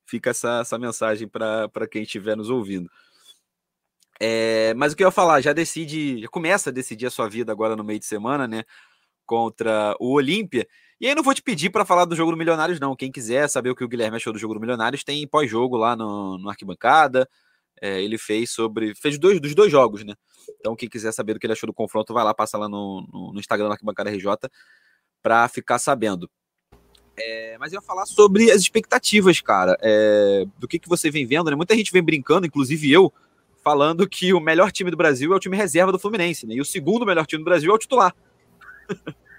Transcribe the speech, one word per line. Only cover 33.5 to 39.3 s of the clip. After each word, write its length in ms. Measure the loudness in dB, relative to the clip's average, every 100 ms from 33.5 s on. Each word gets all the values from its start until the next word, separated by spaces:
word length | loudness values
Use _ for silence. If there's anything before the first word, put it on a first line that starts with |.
| _
falando 460 | 0 2 2 2 -2
que 260 | -2 0
o 60 | 2
melhor 300 | 2 4 4
time 200 | 2 -6
do 60 | 2
Brasil 360 | 2 2 2
é 40 | 0
o 40 |
time 160 | 0 -4
reserva 340 | 0 2 2
do 80 | 2
Fluminense, 480 | -2 -2 -2 -4 -8
né? 80 |
E 60 | -6
o 40 |
segundo 420 | -6 -6 -2 0 0
melhor 200 | 0 0
time 160 | -4
do 40 | 0
Brasil 240 | 2 4
é 40 |
o 40 | 0
titular. 360 | 2 4 4 2 _ _ _ _ -20 -20 -14
<laughs> 380 | -12 -12 -18 _